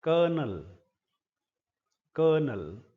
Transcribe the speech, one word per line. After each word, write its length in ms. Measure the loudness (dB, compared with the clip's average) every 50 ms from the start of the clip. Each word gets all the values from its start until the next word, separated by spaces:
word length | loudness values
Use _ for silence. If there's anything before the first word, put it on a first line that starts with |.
कर्नल, 520 | 0 2 2 4 4 2 2 -2 -2 -4 -6 -8 -10 -14 -20 _ _ _ _ _ _ _ _ _ _ _ _ _ _ _ _ _ _ _ _ _ _ _ _ _ _ _ _
कर्नल 480 | 2 2 2 4 2 0 -2 -4 -6 -8 -10 -12 -14 -18 _ _